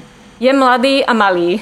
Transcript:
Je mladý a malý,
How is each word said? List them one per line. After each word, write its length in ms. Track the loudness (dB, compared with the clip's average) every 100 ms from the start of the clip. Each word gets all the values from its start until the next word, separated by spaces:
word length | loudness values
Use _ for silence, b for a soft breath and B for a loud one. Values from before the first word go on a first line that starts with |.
| -16 -20 -20 -4
Je 140 | 0
mladý 520 | 2 2 2 0 0 0
a 80 |
malý, 480 | 0 0 0 -2 -4